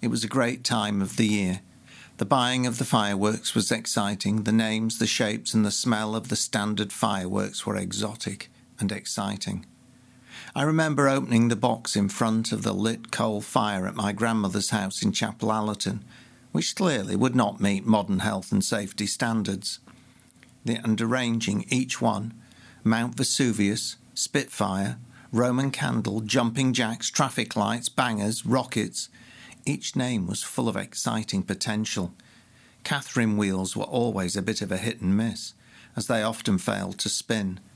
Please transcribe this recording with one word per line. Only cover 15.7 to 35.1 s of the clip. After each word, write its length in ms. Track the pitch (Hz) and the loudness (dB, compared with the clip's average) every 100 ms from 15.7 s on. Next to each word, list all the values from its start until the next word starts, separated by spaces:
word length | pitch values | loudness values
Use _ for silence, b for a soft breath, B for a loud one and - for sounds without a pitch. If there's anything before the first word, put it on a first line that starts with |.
| 104 - 101 - B B B B | -2 -4 -6 -8 B B B B
which 260 | 156 - - | -2 -2 0
clearly 400 | 185 127 95 95 | 2 2 0 2
would 180 | 127 | 2
not 280 | 127 104 98 | 4 2 2
meet 240 | 101 98 110 | 0 2 4
modern 320 | 110 98 95 | 2 4 0
health 340 | 107 98 - | 0 -2 0
and 100 | 101 | 0
safety 440 | - 113 98 - 101 | 2 -2 -4 -4 -4
standards, 720 | - 120 113 95 95 - - - B B B B B - - 113 | 0 0 0 0 -4 -6 -10 -14 B B B B B -20 -8 -2
the, 80 | 113 | 0
and 160 | 113 107 | 2 2
arranging 640 | 113 127 120 113 104 104 - | 2 0 2 0 0 -2 0
each 320 | 127 127 - | 0 0 0
one, 320 | 120 101 113 - B B B B | 0 2 -2 -8 B B B B
Mount 300 | 110 113 120 | 2 2 2
Vesuvius, 840 | - 131 - 127 104 101 107 - - - | -2 0 2 2 2 2 0 -4 -10 -12
Spitfire, 880 | - - 147 - - 101 95 101 123 B B B | -8 -2 -2 -2 -2 0 0 -2 -4 B B B
Roman 380 | 113 123 123 135 | 2 4 2 0
candle, 500 | - 139 120 104 104 | 0 -2 0 0 -2
jumping 540 | 107 131 117 123 131 | 0 2 2 2 2
jacks, 340 | 127 113 113 - | 2 0 -2 -2
traffic 480 | - 135 - 110 113 | 0 0 0 -2 0
lights, 320 | 104 120 - | 0 0 -2
bangers, 560 | - 123 107 104 110 | 0 0 2 0 -2
rockets. 640 | - 127 127 - 104 - - B B B B B | 2 0 2 -2 -2 -4 -10 B B B B B
Each 320 | - 147 - 135 | -4 -4 -2 -2
name 300 | 127 117 90 | 0 0 -2
was 160 | 101 | -4
full 260 | - - 117 | -4 -2 0
of 80 | 98 | -2
exciting 680 | 98 - - 113 110 98 | -4 -4 -2 -2 0 -2
potential. 680 | 90 95 - 107 107 - 90 - B B B B B B | -2 -2 -2 -2 -2 -2 -4 -6 B B B B B B
Catherine 540 | - 143 - 127 113 104 | -4 -4 -2 0 2 4
wheels 360 | 101 95 95 | 2 2 -2
were 100 | 110 | -4
always 520 | 101 123 120 98 90 98 | -2 0 0 0 0 0
a 60 | |
bit 180 | 95 107 | -2 -2
of 100 | 101 | -2
a 60 | 92 | -2
hit 240 | 113 - | -2 -2
and 160 | 90 | 2